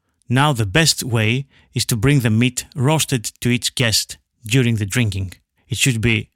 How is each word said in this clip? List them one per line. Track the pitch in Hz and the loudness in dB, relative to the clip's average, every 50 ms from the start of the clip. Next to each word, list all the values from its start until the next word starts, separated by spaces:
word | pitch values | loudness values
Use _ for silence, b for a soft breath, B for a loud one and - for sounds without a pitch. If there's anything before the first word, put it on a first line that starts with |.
| _ _ _ _ _ - | _ _ _ _ _ -2
Now | 120 127 143 151 | 0 2 2 2
the | 147 113 113 | 2 0 -2
best | 98 90 160 165 143 - - - | 0 2 2 2 2 0 -2 -4
way | 131 113 117 110 107 117 131 139 b b b b b - | -2 -2 0 0 0 0 -2 -4 b b b b b -6
is | - - | -6 -4
to | - - | -2 -2
bring | 110 101 135 147 143 | 0 2 2 4 4
the | 113 120 | 4 2
meat | 107 110 120 127 123 - - - - | 2 2 2 2 0 -4 -10 -10 -6
roasted | 156 123 139 160 156 - - 143 127 113 - - _ | -2 0 0 0 0 0 -2 -2 -4 -4 -6 -10 _
to | - 120 | -2 -2
each | 123 120 - - - | -2 0 -2 -4 -2
guest | - 127 113 104 - - - - - _ _ _ _ - | -2 0 0 0 0 -2 -6 -10 -18 _ _ _ _ -6
during | 107 110 135 127 120 117 104 | -2 0 2 2 2 2 0
the | 107 | -2
drinking. | 95 - 127 120 110 101 95 95 92 - - _ _ _ _ _ - | -2 -2 0 0 0 -2 -4 -8 -10 -12 -16 _ _ _ _ _ -10
It | 110 - | -6 -2
should | - 139 123 113 | 0 0 0 0
be | 104 120 113 107 107 - - | 2 0 0 0 -2 -6 -14